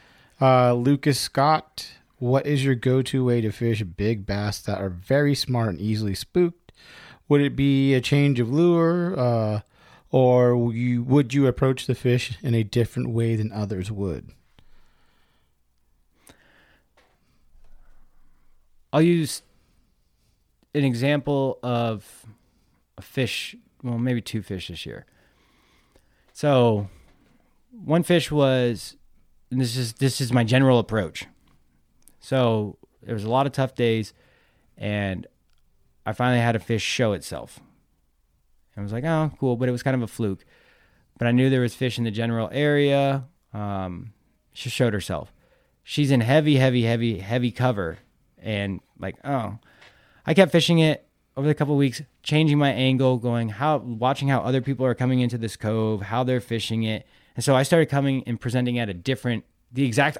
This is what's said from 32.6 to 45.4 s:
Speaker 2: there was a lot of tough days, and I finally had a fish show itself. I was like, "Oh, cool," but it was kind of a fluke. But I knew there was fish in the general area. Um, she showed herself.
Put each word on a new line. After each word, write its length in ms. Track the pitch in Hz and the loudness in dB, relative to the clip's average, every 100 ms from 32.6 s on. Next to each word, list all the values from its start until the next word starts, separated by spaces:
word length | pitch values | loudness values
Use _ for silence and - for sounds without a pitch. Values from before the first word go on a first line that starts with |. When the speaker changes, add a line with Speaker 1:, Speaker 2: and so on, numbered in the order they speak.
| 104 - - _ | -2 -8 -20 _
Speaker 2:
there 100 | - | -10
was 100 | 113 | -6
a 60 | 107 | -2
lot 160 | 127 139 | 0 0
of 60 | |
tough 240 | 143 131 - | -2 -4 0
days, 380 | 120 113 107 - _ _ _ _ _ - | 0 0 -4 -12 _ _ _ _ _ -10
and 500 | 104 104 101 92 - _ _ _ _ _ _ _ 110 | -6 -2 -2 -6 -10 _ _ _ _ _ _ _ -8
I 80 | |
finally 260 | 104 123 123 | -2 0 2
had 140 | 117 110 | 2 0
a 40 | |
fish 240 | - 110 | -2 -4
show 300 | - - 113 | -2 -2 0
itself. 460 | 95 - 65 57 - _ _ _ _ _ _ _ _ _ _ _ - | -2 -6 -14 -14 -20 _ _ _ _ _ _ _ _ _ _ _ -12
I 40 | |
was 100 | 101 | -8
like, 140 | 113 156 | -6 -2
"Oh, 260 | 156 156 - | 0 -2 -2
cool," 160 | 135 117 | -2 0
but 140 | 127 | 0
it 20 | |
was 120 | 123 | -2
kind 120 | 139 131 | -2 -2
of 60 | |
a 60 | 113 | -2
fluke. 360 | - 107 95 _ _ _ _ _ _ _ - | -4 -4 -4 _ _ _ _ _ _ _ -4
But 100 | 120 | 0
I 40 | |
knew 180 | 123 131 | 4 4
there 120 | 131 | 2
was 120 | 120 - | 0 -2
fish 220 | 127 117 | -4 -2
in 60 | |
the 80 | 117 | -4
general 380 | 104 117 113 110 | -2 -2 -2 -4
area. 720 | 135 147 147 143 139 139 139 127 _ _ | -2 0 2 4 2 2 -2 -6 _ _
Um, 580 | 104 104 98 92 87 107 - _ _ _ | -10 -6 -6 -6 -10 -14 -20 _ _ _
she 180 | - 120 | -12 -8
showed 220 | - 123 | 0 0
herself. 380 | 101 - 82 - _ | 0 -4 -8 -8 _